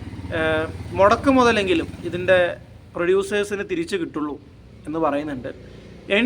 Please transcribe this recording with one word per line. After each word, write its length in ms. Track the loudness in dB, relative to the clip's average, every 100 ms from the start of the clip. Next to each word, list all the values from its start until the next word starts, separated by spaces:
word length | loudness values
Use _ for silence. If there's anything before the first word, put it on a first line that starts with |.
| -14 -12 -6 -2
ഏഹ്, 280 | 0 0 -2 -8 -6 4
മുടക്ക് 320 | 4 6 4 4
മുതലെങ്കിലും 500 | 6 4 2 0 -2 -8 -8
ഇതിൻ്റെ 300 | -2 2 4 2 -2 -14 -20 -12 -4
പ്രൊഡ്യൂസേഴ്സിന് 680 | 0 0 0 -2 -2 -6 -4
തിരിച്ച് 240 | -6 -4 -4
കിട്ടുള്ളൂ 340 | -4 -4 -6 -8 -14 -20 -20 -16 -8
എന്ന് 120 | -2 0
പറയുന്നുണ്ട്. 460 | 0 -4 -8 -10 -12 -18 -20 -20 -16 -2
എൻ 80 | 2